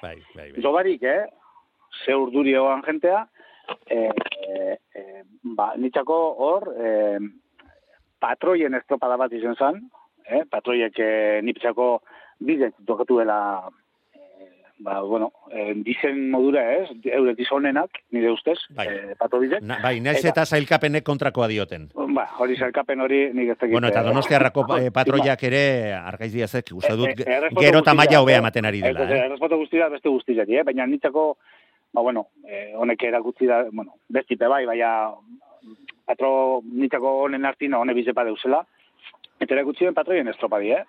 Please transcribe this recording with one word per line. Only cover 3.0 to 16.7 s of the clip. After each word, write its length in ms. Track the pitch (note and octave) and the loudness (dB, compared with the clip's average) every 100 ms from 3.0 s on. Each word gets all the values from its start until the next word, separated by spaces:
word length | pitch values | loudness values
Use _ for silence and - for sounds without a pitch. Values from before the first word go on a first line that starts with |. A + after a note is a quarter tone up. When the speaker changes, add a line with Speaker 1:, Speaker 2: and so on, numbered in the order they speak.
| F3 G3 A3+ _ - _ - - - | 2 0 -2 _ -20 _ -16 -14 -6
Speaker 2:
eh, 220 | A#2 A2 - - G2 G2 | -2 -2 -2 -6 -8 -8
eh, 280 | F#2+ F#2+ G2 _ | -6 -6 -6 _
eh, 280 | - G2 G2 F#2+ G#2+ | -20 -18 -20 -20 _
ba, 320 | A#2+ A2 G#2 A2+ | -8 -4 -2 -2
nitzako 380 | B2+ C3+ C3+ E3 D#3+ C#3 | -2 -2 0 0 0 0
hor, 360 | C3+ F#3 G3 A#2 | 0 0 -2 -6
eh, 400 | A2+ G#2+ G#2+ G2+ G#2 - _ _ _ _ _ _ _ _ | -2 0 0 -2 -6 -14 _ _ _ _ _ _ _ _
patroien 520 | A#2 B2 E3+ F3+ D3+ | -4 -2 0 2 2
estropada 420 | C3 - C#3 B2+ B2 | -2 -4 -2 0 0
bat 160 | B2+ | -2
izen 240 | A#2 A#2 A#2 | -2 -4 0
zan, 240 | C#3 F#3+ B3 - _ _ - | 0 0 -8 -20 _ _ -4
eh? 180 | B2 E3 | -4 -2
Patroiek, 480 | - - B2 A2+ - | -4 -2 0 0 0
eh, 420 | A2 A2 G#2+ G#2+ | 0 2 2 0
nitzako 600 | G#2+ A2+ A#2+ A2+ B2 A#2+ - - - - | -2 -2 -2 0 0 0 -4 -20 -20 -8
bidez 340 | B2+ D#3 B2+ - G2 | -2 0 0 -2 -4
tokatu 320 | A2 A#2+ B2 | -2 2 2
dela, 180 | A2+ G#2 G2+ G2 F#2 - _ _ _ | 2 0 -2 -4 -10 -18 _ _ _
eh, 340 | - C#4+ - F#2+ _ _ - | -20 -20 -20 -20 _ _ -14
ba, 220 | G2+ G2 | -8 -6
bueno, 300 | G2 A2 A2 - - | -2 -2 -2 -8 -14
eh, 220 | A2 G#2 G#2+ | -8 -6 -6
dizen 540 | G#2+ B2 D3 C#3 C3 | -6 -2 -2 -2 -2
modura, 320 | C3 C3+ C#3+ A#2+ | 2 2 2 2